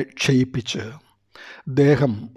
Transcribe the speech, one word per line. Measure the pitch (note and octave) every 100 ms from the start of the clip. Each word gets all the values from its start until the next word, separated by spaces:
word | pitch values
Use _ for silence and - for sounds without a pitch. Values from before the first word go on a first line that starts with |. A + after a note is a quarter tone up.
| -
ക്ഷയിപ്പിച്ച് | - - B2+ B2+ B2+ - G#2+ G#2+ D3 _ _ _ - - - - C3
ദേഹം | C#3 D3 C3+ G#2+ -